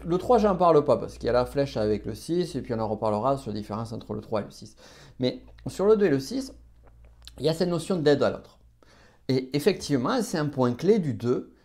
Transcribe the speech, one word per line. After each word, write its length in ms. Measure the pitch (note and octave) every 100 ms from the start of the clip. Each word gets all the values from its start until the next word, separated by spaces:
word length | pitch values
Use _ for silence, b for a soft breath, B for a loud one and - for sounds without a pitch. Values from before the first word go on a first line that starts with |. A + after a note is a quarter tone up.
le 140 | F3 F3
trois, 220 | - A#3
j'en 160 | G#3 F3
parle 280 | F3 D3+
pas, 140 | C#3+ A2+
parce 220 | - -
qu'il 80 | A#2
y 20 |
a 40 |
la 120 | B2 B2
flèche 320 | C#3+ C#3 A#2+
avec 300 | G#2+ G#2 G#2+
le 80 | A2
six, 400 | - F3 E3 C#3+
et 80 |
puis 100 | A2
on 60 | A2+
en 80 | G#2+
reparlera 500 | G#2 A2 G#2 B2+ C3+
sur 140 | A2
la 80 | G#2
différence 340 | G#2 G#2+ A2
entre 220 | A2 - A2
le 60 |
trois 200 | - G#2+
et 40 | -
le 40 |
six. 260 | - G#2+ - B B B B
Mais 240 | B2+ - - - A#2+
sur 180 | - G3
le 120 | A3
deux 100 | F#3+
et 20 |
le 100 | C3+
six, 360 | C3+ C4 C4+ - - - - - - - - -
il 80 | C#3+
y 40 |
a 40 |
cette 160 | D#3+ F3+
notion 280 | E3 E3 F3+
d'aide 260 | D3 C3+
à 80 | G#2+
l'autre. 260 | - - _ - _ b b b b -
Et 280 | C3 C3 C#3+
effectivement, 680 | G#3 F#3 - C3+ C#3 B3+
c'est 160 | G3+ D#3+
un 80 | D3+
point 260 | C3 B2
clé 240 | B2 F3 A3+
du 160 | D3+
deux, 400 | G#2 A#2 E3 - b